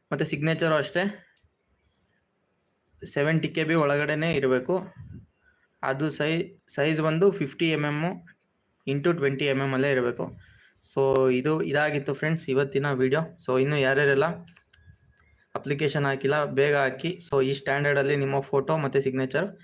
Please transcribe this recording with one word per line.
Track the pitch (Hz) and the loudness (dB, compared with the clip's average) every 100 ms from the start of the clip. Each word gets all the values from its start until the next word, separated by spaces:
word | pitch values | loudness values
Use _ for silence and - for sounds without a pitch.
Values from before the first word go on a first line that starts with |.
ಮತ್ತೆ | _ 147 | _ -4
ಸಿಗ್ನೇಚರು | 156 147 156 160 165 156 | -4 -2 -2 0 2 2
ಅಷ್ಟೇ | 139 175 202 - - _ _ _ _ _ _ _ _ _ _ _ _ _ _ _ _ _ | 0 -2 -4 -6 -18 _ _ _ _ _ _ _ _ _ _ _ _ _ _ _ _ _
ಸೆವೆಂಟಿ | - - 147 160 151 | -8 -2 2 2 0
ಕೆ | - | -2
ಬಿ | 160 | 0
ಒಳಗಡೆನೇ | 165 143 143 147 151 165 | 2 2 2 0 0 0
ಇರಬೇಕು. | 139 135 127 127 185 190 - - - - _ _ _ _ _ | 0 2 2 0 -4 -4 -16 -18 -18 -20 _ _ _ _ _
ಅದು | 135 139 151 | -4 -2 -4
ಸೈ-, | 143 151 165 170 - - | -2 -2 -2 -4 -12 -10
ಸೈಜ್ | - 147 156 | -2 0 2
ಬಂದು | 156 160 196 | 0 4 2
ಫಿಫ್ಟಿ | 196 139 - 170 | 2 -4 -2 0
ಎಮ್ | 151 147 | 0 0
ಎಮ್ | 147 170 - - _ _ _ _ _ - | -2 -4 -6 -14 _ _ _ _ _ -4
into | 139 170 | 0 0
ಟ್ವೆಂಟಿ | 165 139 135 143 | 2 0 0 0
ಎಮ್ | 135 | 0
ಎಮ್ | 139 | 0
ಅಲ್ಲೇ | 131 139 | 0 2
ಇರಬೇಕು. | 131 120 120 175 - - - _ _ | 2 0 -2 -8 -10 -20 -20 _ _
So | - 139 135 135 131 | -8 0 2 4 4
ಇದು, | 127 143 160 | 2 0 0
ಇದಾಗಿತ್ತು | 165 147 151 143 143 | 0 0 0 -2 -4
ಫ್ರೆಂಡ್ಸ್ | 139 156 165 - | -4 -2 -2 0
ಇವತ್ತಿನ | 131 139 139 143 | 0 0 0 -2
ವಿಡಿಯೋ. | 131 131 147 160 - | 0 2 0 -2 -8
So | - 127 | -2 0
ಇನ್ನು | 135 147 | 2 2
ಯಾರ್ಯಾರೆಲ್ಲ | 131 135 143 139 160 175 - - _ _ - - _ _ _ _ _ | 2 2 4 2 2 -2 -14 -20 _ _ -20 -20 _ _ _ _ _
ಅಪ್ಲಿಕೇಶನ್ | - 139 143 147 151 143 | -10 -4 -2 0 0 0
ಹಾಕಿಲ್ಲ | 135 139 151 143 | 0 0 0 0
ಬೇಗ | 135 147 143 | 2 4 4
ಹಾಕಿ. | 135 131 165 - | 2 0 -6 -8
So | - 139 | -2 0
ಈ | 131 | 2
ಸ್ಟ್ಯಾಂಡರ್ಡಲ್ಲಿ | 139 - 139 143 143 139 147 | 0 -2 0 2 2 2 0
ನಿಮ್ಮ | 139 139 | 0 -2
ಫೋಟೋ | 139 139 131 156 | 0 -2 0 -2
ಮತ್ತು | 139 139 | 0 0
ಸಿಗ್ನೇಚರ್ | 135 131 131 143 202 - | 0 -2 -2 -2 -4 -8